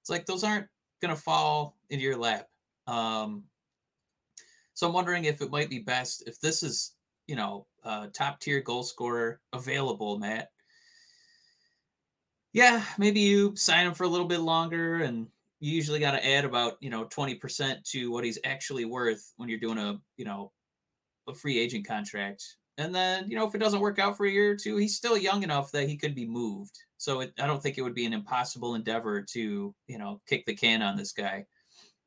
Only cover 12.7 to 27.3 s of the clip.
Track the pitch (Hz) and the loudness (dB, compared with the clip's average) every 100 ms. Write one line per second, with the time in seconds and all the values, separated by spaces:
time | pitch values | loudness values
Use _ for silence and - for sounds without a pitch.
12.7 | 233 202 - 202 208 202 202 202 202 - | 6 0 2 4 6 8 8 6 4 4
13.7 | 165 180 170 180 175 175 175 165 165 165 | 6 4 2 2 2 2 2 4 2 2
14.7 | 170 165 165 143 117 113 _ _ - 147 | 0 0 0 0 -2 -8 _ _ -8 -2
15.7 | 160 147 151 147 135 135 139 139 123 117 | 0 0 0 2 2 4 4 4 2 0
16.7 | - 135 113 110 - 139 120 139 - 135 | -2 -6 -6 -6 -4 -4 -4 -6 -2 -2
17.7 | 127 - 135 120 117 120 110 135 135 - | -4 -6 -4 -4 -2 -2 -2 -4 -6 -6
18.7 | 135 117 123 117 104 - - 120 113 113 | -4 -4 0 0 0 -4 -12 -6 -4 -2
19.7 | 110 104 101 - - 113 101 101 _ _ | -2 -2 -6 -10 -12 -8 -8 -10 _ _
20.7 | _ _ _ _ _ - 135 143 120 113 | _ _ _ _ _ -16 -8 0 2 0
21.7 | 113 101 110 104 104 101 101 - - _ | -2 -4 -6 -4 -6 -6 -8 -16 -20 _
22.7 | - 156 185 185 185 202 220 214 202 214 | -8 -4 0 0 0 -2 -2 -2 2 2
23.7 | 202 208 202 202 202 202 196 208 202 214 | 2 0 2 0 2 2 4 4 4 0
24.7 | 208 208 - 240 220 190 202 185 143 139 | 2 2 2 2 4 4 2 2 0 0
25.7 | 147 139 147 147 139 113 120 113 98 101 | 0 0 0 -4 -2 -4 -2 -4 -4 -12
26.7 | - - - - 131 127 | -18 -20 -8 -4 -2 -4